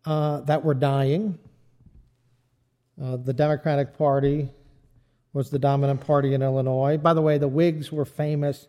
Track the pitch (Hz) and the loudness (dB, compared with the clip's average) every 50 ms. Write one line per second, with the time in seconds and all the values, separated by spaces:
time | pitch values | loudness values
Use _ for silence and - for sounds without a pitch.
0 | _ 156 156 151 151 151 147 143 - 143 147 156 151 160 139 127 143 139 139 135 | _ -2 -2 0 0 -2 -2 -4 -2 -2 -2 0 2 0 0 2 0 0 2 2
1 | 139 135 147 180 220 208 170 - _ - _ _ _ _ _ _ _ - _ - | 2 2 0 0 -2 -4 -6 -8 _ -20 _ _ _ _ _ _ _ -20 _ -20
2 | _ _ _ _ _ _ _ _ _ _ _ _ _ _ _ _ _ _ _ - | _ _ _ _ _ _ _ _ _ _ _ _ _ _ _ _ _ _ _ -12
3 | 139 127 127 123 123 135 127 123 147 151 151 143 - 165 147 139 139 - - - | -8 -8 -6 -6 -4 -4 0 0 0 0 0 -2 0 -2 0 0 -2 -4 -2 0
4 | 151 143 139 139 135 139 143 151 143 135 - - _ - _ _ _ _ _ _ | 2 2 2 2 2 2 0 0 -4 -6 -10 -16 _ -20 _ _ _ _ _ _
5 | _ _ _ _ _ _ - 139 131 - 147 139 131 139 139 139 139 139 139 131 | _ _ _ _ _ _ -4 -4 -4 -2 -2 0 2 2 2 2 2 0 0 -2
6 | - - 151 143 139 135 139 131 135 135 131 135 127 131 131 131 135 139 156 156 | 0 0 2 2 2 2 0 0 0 0 0 0 0 0 0 0 0 0 0 2
7 | 151 165 165 160 156 156 151 147 147 139 131 151 170 175 160 147 143 - 160 151 | 2 2 2 4 2 2 2 2 0 0 2 2 2 2 0 -2 -8 -8 -6 -6
8 | 139 - - - 151 147 151 147 143 143 139 - - | -6 -6 -4 -6 -4 -2 -2 -2 -2 -4 -4 -6 -12